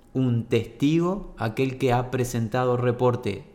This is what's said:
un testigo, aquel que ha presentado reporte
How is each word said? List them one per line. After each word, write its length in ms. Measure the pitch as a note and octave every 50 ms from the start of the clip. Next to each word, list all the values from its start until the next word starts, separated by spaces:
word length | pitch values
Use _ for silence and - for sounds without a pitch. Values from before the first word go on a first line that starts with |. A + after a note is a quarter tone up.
| - - -
un 300 | C3 C3 B2 A#2 A#2 -
testigo, 920 | - A#2+ A2+ G#2+ - - - C#3 D3 D#3+ E3+ E3+ F3+ G3 G3+ - - - -
aquel 380 | A2+ A2+ A2 - C3+ C3 B2+
que 160 | B2 C#3 B2+
ha 180 | A#2+ B2+ B2+ B2
presentado 680 | - B2 B2 A#2+ - A#2 A2+ G#2 B2+ B2+ B2+ B2+ B2
reporte 760 | B2 B2 B2 A2 A#2+ B2+ B2 A#2+ A#2+ - G#2 G2 - - -